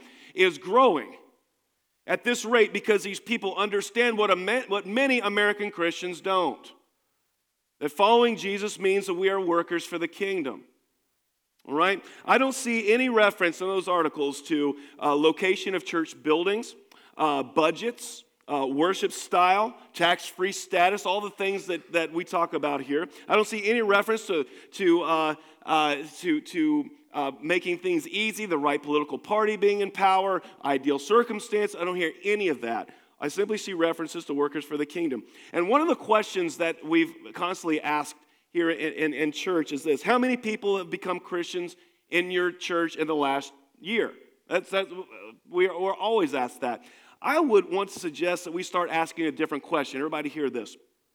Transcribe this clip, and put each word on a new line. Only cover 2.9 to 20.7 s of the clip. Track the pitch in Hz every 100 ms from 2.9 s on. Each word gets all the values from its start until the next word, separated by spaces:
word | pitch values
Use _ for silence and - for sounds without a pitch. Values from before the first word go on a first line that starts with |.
| 202
these | 190 185
people | - 226 196 180
understand | 208 202 - 233 240 214
what | 208
Amer-, | 180 190 247 208
what | 202 185
many | 226 269 247
American | 202 208 208 208 208
Christians | 170 170 160 180 170
don't. | 190 190 156 107 - - _ _ _ _ _ _ _ _ _ -
That | 147
following | - 202 233 240 196
Jesus | 190 202 202 -
means | 190 196 190
that |
we | 175 190
are | 196
workers | 175 170 165 170 -
for | 170
the | 165
kingdom. | - 196 190 131 98 - _ _ _ _ _ _ _ _ _ -
All | 147
right? | 180 190 - - -
I | 220
don't | 269 247
see | 240 226 208
any | 240 262
reference | 220 202 202 175 160
in | 185
those | 190 175
articles | 175 156 156 139 135
to, | - 151 143 143 - -
uh, | 147 147
location | 160 156 185 190 202 185
of | -
church | 170 160 127
buildings, | 151 156 185 214 240 - _ - _ -
uh, | 151 143
budgets, | 127 160 160 165 233 233 - - - _ -
uh, | 143 135
worship | 139 175 185 190
style, | - - 185 180 196 226 - -
tax-free | - 170 170 - - 190
status, | 190 -